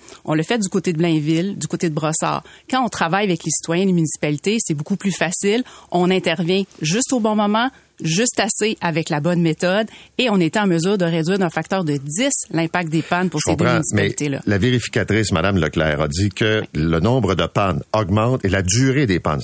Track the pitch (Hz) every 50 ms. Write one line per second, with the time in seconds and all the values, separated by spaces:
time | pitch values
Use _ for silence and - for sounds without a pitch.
0 | - - - - - - 156 156 160 - 226 247 196 185 - 190 - 190 165 156
1 | 175 170 160 156 143 151 160 160 180 202 196 170 - - - 160 - 170 151 147
2 | 156 151 156 - - - 143 143 - - - - _ - 262 254 254 208 - -
3 | 185 165 170 196 214 196 170 160 - 160 151 - - - 165 180 196 190 180 170
4 | 160 143 - - - 151 151 143 - 196 220 233 - - 160 143 151 - 202 -
5 | - 196 170 - 165 165 185 - 196 202 214 247 254 - - - - - - 175
6 | 180 180 185 185 180 180 160 156 175 165 185 196 196 - - - 165 151 175 233
7 | 262 - 269 247 214 220 214 214 208 202 208 220 240 269 - - _ _ _ -
8 | 165 160 160 190 247 247 - - 202 - - - 208 226 - - - 175 151 165
9 | 160 - 151 147 147 175 180 170 170 160 151 - 185 175 185 208 226 214 - -
10 | - - _ - 254 240 208 185 170 156 - 220 208 196 170 165 160 196 214 196
11 | 175 165 170 165 156 170 196 190 190 165 - 165 160 - 196 190 180 151 143 139
12 | 135 147 151 202 262 285 277 - - - - 170 165 165 - 180 180 156 151 165
13 | - - 175 175 185 180 - 151 - - - 143 - 123 120 110 - - 107 104
14 | 101 101 - - 147 147 135 - - - 101 95 104 127 123 120 - - - 117
15 | 95 - 101 110 107 85 98 80 85 98 98 90 78 73 - 82 78 78 76 71
16 | 78 76 71 87 101 101 - - 117 107 107 107 - - - 78 78 82 82 82
17 | 82 113 127 135 107 90 95 80 85 - - 120 101 95 82 127 - - - 110
18 | 107 85 101 110 110 123 131 123 - 95 92 98 90 92 104 120 131 135 127 147
19 | 147 104 90 80 - 85 76 69